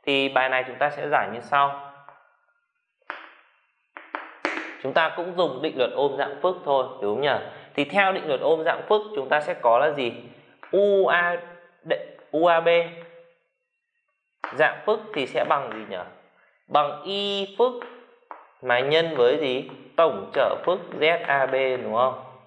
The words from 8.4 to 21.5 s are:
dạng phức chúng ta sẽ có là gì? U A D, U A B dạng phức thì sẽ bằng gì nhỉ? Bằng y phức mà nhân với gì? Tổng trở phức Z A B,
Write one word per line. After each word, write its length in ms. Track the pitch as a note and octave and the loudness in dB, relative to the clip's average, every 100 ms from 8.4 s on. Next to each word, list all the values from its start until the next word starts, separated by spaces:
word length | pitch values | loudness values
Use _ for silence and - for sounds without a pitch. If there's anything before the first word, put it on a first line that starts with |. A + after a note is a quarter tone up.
| C#3+ D#3+ D#3+ | 2 2 2
dạng 160 | B2+ - | -2 0
phức 140 | G#3+ G#3 - | 0 0 -6
chúng 140 | C3 | 0
ta 100 | D3+ | 0
sẽ 140 | D3+ | 0
có 260 | E3+ A#2+ A#2+ | 0 4 4
là 120 | D3 | 4
gì? 220 | C#3+ A#2+ - - - _ _ - | 0 -4 -4 -16 -20 _ _ -2
U 360 | F#3 G3+ G3 F#3+ | 2 4 4 4
A 300 | F3 F3 F3 - - - _ | 2 2 -2 -8 -20 -20 _
D, 80 | D#3+ - - - - | -4 -4 -4 -18 -6
U 140 | D3+ E3+ | 2 4
A 140 | E3 | 6
B 80 | E3 E3+ E3+ - - - - _ _ _ _ _ _ _ _ _ _ _ - B2 | 4 2 2 -10 -20 -20 -20 _ _ _ _ _ _ _ _ _ _ _ -12 2
dạng 240 | D3+ - - | 2 2 -2
phức 140 | G#3+ - | -2 -2
thì 140 | D#3 B2+ | -6 -4
sẽ 180 | D#3 - | -2 0
bằng 220 | D3 B2+ | 0 -2
gì 60 | A2 G#2 | -10 -10
nhỉ? 140 | F#2 F2 - _ _ _ _ _ | -10 -12 -18 _ _ _ _ _
Bằng 360 | C#3+ C#3+ C#3+ | 0 0 -4
y 520 | F#3 G3 G3+ G3+ G3 - | -8 -6 -4 -4 -6 0
phức 160 | B3 B3 - - - _ _ - - _ | 0 0 -14 -18 -20 _ _ -20 -20 _
mà 180 | B2+ B2 | 0 0
nhân 360 | C3+ D#3 E3 D3 | 4 2 2 2
với 220 | A#2+ C#3+ | 2 4
gì? 320 | C3+ B2+ - - - - | 0 -4 -6 -16 -8 2
Tổng 360 | E3 G#2+ - | 2 0 -4
trở 220 | C#3+ A2+ - - | 0 2 2 0
phức 140 | F3+ - - | -2 -4 0
Z 200 | D3+ E3+ - | 2 2 0
A 200 | C#3 | 0
B, 80 | C3 | 2